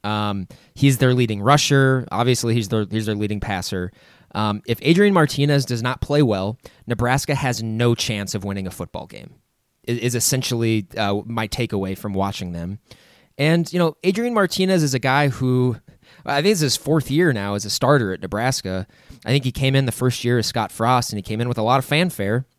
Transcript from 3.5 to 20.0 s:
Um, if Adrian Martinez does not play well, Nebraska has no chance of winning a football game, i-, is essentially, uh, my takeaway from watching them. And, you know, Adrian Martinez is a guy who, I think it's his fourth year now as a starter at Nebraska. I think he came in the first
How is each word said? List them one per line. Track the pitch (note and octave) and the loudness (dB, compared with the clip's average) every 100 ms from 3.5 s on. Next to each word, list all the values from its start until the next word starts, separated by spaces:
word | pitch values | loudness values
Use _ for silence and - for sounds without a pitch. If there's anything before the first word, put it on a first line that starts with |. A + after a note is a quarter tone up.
| G2 - F#2+ F2+ _ _ _ _ - | -6 -4 -4 -6 _ _ _ _ -4
Um, | G#2+ G#2 - | -2 -2 -4
if | A#2 | -2
Adrian | D3 E3+ G#3 | 4 6 6
Martinez | F#3 D3+ - C#3+ C#3+ | 6 4 2 2 2
does | B2 A#2 | 0 -2
not | B2 B2+ | -2 -4
play | - D3 | 0 2
well, | C3 G2 G2 A#2+ - _ - | 4 2 -4 -6 -16 _ -6
Nebraska | A#2+ A#2+ C3+ - | -2 0 0 0
has | C#3 C#3 A2 | -2 -2 -2
no | A2+ A2 A#2+ A#2 | -4 2 2 2
chance | - G#2+ G2 G#2 | -2 -4 -4 -6
of | |
winning | G2 G2 F#2 | -4 -6 -6
a | |
football | - F2 - - | -8 -12 -10 -14
game, | G#1 - - _ _ _ _ - | -16 -18 -20 _ _ _ _ -6
i-, | |
is | A#2+ A#2+ A#2 | -2 0 0
essentially, | - C3 - A#2 A2+ A2 G2 A2 | 0 0 -2 0 2 0 -2 -4
uh, | G2+ G2+ A2 | -2 -2 -4
my | A2+ A2 | -6 -6
takeaway | - A#2+ G2+ F#2+ F#2 | -4 -2 -2 -4 -6
from | G#2 | -4
watching | F#2+ G2 - F#2 | -2 -2 -4 -8
them. | E2+ F2 G2+ _ - _ _ _ - | -6 -8 -10 _ -20 _ _ _ -2
And, | D3 E3+ E3 | 2 2 0
you | F3 | 0
know, | E3+ - | 0 2
Adrian | F3+ F#3+ A#3+ | 0 0 0
Martinez | A3+ F#3+ - F#3 F#3 | 2 2 2 2 2
is | D3+ | 2
a | C3 | 0
guy | C3 C#3 C#3+ | 2 2 2
who, | A#2+ B2+ B2+ B2+ A#2 - _ _ - - | 0 0 2 2 -2 -12 _ _ -14 -2
I | C#3+ | 0
think | F3+ | 2
it's | G3+ | 2
his | D3 - | 0 -2
fourth | - E3 - | 0 0 2
year | C#3+ F3 | 2 4
now | A2+ G2+ G2+ | 2 -2 -4
as | |
a | G#2 | -4
starter | - B2+ C#3+ G#2 | 0 4 4 2
at | F#2 | -4
Nebraska. | F#2 G#2 B2 C3+ F#2+ F#2 F#2+ _ _ - - | -6 -2 -2 -2 -4 -6 -8 _ _ -14 -2
I | |
think | C#3 B2+ | 0 0
he | |
came | - C3 C3+ | 0 2 2
in | C3 | 0
the | |
first | - | 0